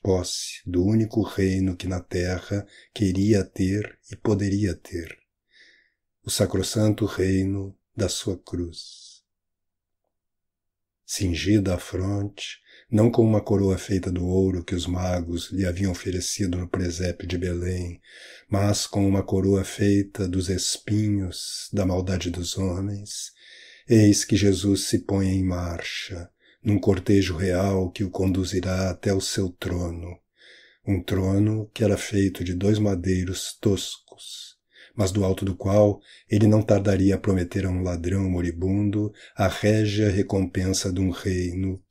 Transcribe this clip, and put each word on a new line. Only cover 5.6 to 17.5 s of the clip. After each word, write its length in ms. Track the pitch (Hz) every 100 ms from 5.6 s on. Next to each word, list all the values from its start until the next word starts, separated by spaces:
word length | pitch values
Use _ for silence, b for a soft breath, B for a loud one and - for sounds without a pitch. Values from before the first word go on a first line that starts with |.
| b b b b _ _
o 80 | -
sacrossanto 760 | - 101 98 92 113 107 104 101
reino 720 | - 95 95 95 98 98 - _ -
da 140 | 90
sua 260 | - - 92
cruz. 840 | - 87 87 - - - - - _ _ _ _ _ _ _ _ _ _ _ _ _ _ _ _ _ _ -
Cingida 680 | - 95 80 90 107 95 87
a 20 |
fronte, 800 | - 90 95 101 101 - - - b b b
não 220 | 107 117
com 100 | 117
uma 180 | 110 107
coroa 380 | - 101 98 92
feita 340 | - 95 92
do 140 | 87 90
ouro 380 | 95 95 90
que 100 | -
os 140 | 90 90
magos 640 | 90 92 90 85 85 -
lhe 160 | 92 90
haviam 240 | 87 98
oferecido 680 | 87 - 90 - - 95 87
no 100 | 87
presépio 600 | 90 87 82 90 - 85
de 100 | 90
Belém, 640 | 90